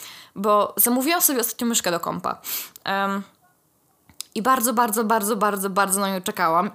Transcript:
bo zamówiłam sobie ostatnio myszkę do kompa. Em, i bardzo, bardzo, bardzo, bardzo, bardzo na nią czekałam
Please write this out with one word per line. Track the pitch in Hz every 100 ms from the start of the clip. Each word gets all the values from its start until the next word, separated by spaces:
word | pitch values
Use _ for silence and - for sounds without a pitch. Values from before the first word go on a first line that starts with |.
| - - - -
bo | 208 208 196 -
zamówiłam | 240 254 269 349
sobie | 349 254
ostatnio | - - 233
myszkę | 233 180
do | 170
kompa. | - 175 - - - - - -
Em, | - 196 196 196 196 _ _ _ _ _ _ _ _ - - 220
i |
bardzo, | 220 262 240
bardzo, | 233 233 220
bardzo, | 220 226 208 214
bardzo, | 208 196 196
bardzo | 185 196 202
na | 196
nią | 190
czekałam | 220 202 170 170 190